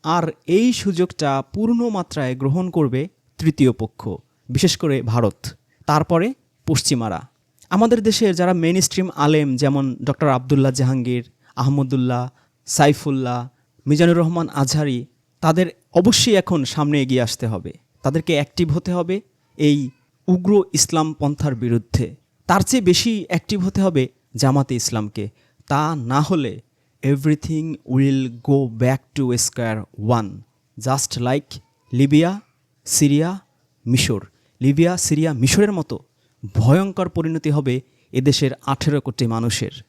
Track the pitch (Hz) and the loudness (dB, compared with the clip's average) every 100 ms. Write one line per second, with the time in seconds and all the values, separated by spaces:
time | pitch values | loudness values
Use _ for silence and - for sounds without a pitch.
0 | 156 170 160 - - 185 247 240 202 170 | 0 -2 -2 -8 0 2 2 0 -2 -2
1 | 180 - 147 135 - 196 226 233 240 208 | -2 -2 -2 -2 -4 -4 -2 0 0 -4
2 | 170 156 131 127 135 160 180 170 143 127 | -6 -6 -4 -2 0 0 0 0 0 0
3 | 160 _ _ - 156 - 131 113 110 _ | -6 _ _ -2 -2 4 2 2 -8 _
4 | 110 90 _ _ - 123 185 - 160 135 | -10 -10 _ _ -4 2 2 2 -2 -2
5 | 117 117 110 - - - _ _ - 151 | 0 0 0 -2 -16 -18 _ _ 0 0
6 | 156 165 208 269 _ _ - 139 - 127 | 2 0 0 -4 _ _ -2 -2 0 -2
7 | 113 82 - _ _ _ _ 190 226 233 | -2 -6 -10 _ _ _ _ 2 4 4
8 | 214 208 214 175 180 180 165 185 - - | 2 2 0 2 0 2 2 2 0 -2
9 | 185 160 147 156 143 127 143 139 135 120 | -4 0 2 2 2 0 0 0 -2 -4
10 | 127 139 151 127 127 143 135 131 127 131 | -6 -2 0 0 2 2 2 2 0 0
11 | 123 123 120 _ _ - 131 143 131 135 | -2 -4 -6 _ _ -2 0 0 0 0
12 | 123 123 127 _ _ _ - - 147 143 | 0 -2 -4 _ _ _ -8 2 4 4
13 | 147 135 127 123 123 _ _ _ 135 151 | -2 -4 -4 -6 -8 _ _ _ 0 4
14 | 170 170 165 170 160 147 135 151 147 123 | 4 4 2 -2 -4 -2 -2 0 -2 -4
15 | 131 _ _ _ - 160 180 - _ 175 | -8 _ _ _ 0 2 0 -4 _ 2
16 | 190 - 247 196 - 175 131 - 147 147 | 4 2 4 2 2 0 0 -2 0 0
17 | 131 127 117 - 117 104 - - _ _ | 2 0 0 -4 -6 -6 -10 -16 _ _
18 | 127 156 165 147 147 - 170 156 185 180 | -4 -2 0 -2 -2 -2 -2 -2 -2 -4
19 | 170 190 _ _ _ - 147 143 127 _ | -2 -6 _ _ _ 0 2 2 -2 _
20 | _ _ - 180 180 208 190 151 - 165 | _ _ 0 0 4 2 2 -2 0 0
21 | 156 151 143 147 147 120 120 117 - - | -2 -2 -4 -2 -4 -2 0 -2 -2 -4
22 | 123 - _ _ - 190 190 254 180 180 | -4 -10 _ _ -2 0 2 2 2 2
23 | 233 220 - 170 - 208 185 196 190 156 | 0 -4 -4 -6 -4 -4 -2 0 0 0
24 | 127 _ _ 117 135 139 131 123 - 117 | -2 _ _ -2 2 2 0 -2 -4 -4
25 | 104 110 104 _ _ _ _ 143 151 156 | -6 -8 -10 _ _ _ _ -2 -2 -4
26 | 117 135 147 180 127 92 _ _ _ _ | -2 -2 0 -2 -4 -8 _ _ _ _
27 | 135 143 151 151 - 156 160 151 - 127 | -2 0 0 -2 -2 -4 -6 -10 -2 2
28 | 139 135 131 117 131 139 131 113 127 131 | 2 0 -4 -8 0 0 0 0 0 0
29 | _ - 127 120 - - 113 107 98 - | _ -4 -2 0 -2 -4 -6 -6 -8 -6
30 | 107 120 101 98 - _ _ - 117 135 | 0 0 -2 -10 -20 _ _ -10 -4 -2
31 | - - 123 139 - - _ _ _ 120 | -4 -4 -2 -2 -4 -20 _ _ _ 0
32 | 139 151 170 202 _ _ _ _ - - | 4 4 2 -4 _ _ _ _ -6 2
33 | 147 143 165 190 _ _ _ _ 117 131 | 2 2 0 -6 _ _ _ _ -2 0
34 | - 104 - _ _ _ 131 143 170 180 | 0 -4 -6 _ _ _ 0 4 2 2
35 | - 151 160 131 131 190 208 185 147 113 | -2 0 0 0 2 4 2 0 -6 -10
36 | _ _ _ _ 104 113 113 160 196 185 | _ _ _ _ -6 0 4 4 2 -2
37 | 180 170 160 160 156 147 135 127 - _ | -4 -2 -2 -2 0 0 0 -4 -6 _
38 | _ 127 135 131 135 131 - 139 - 143 | _ 0 2 2 0 -2 -4 0 0 -2
39 | 131 - 120 113 117 - - - | -4 -4 -2 0 -2 -2 -6 -10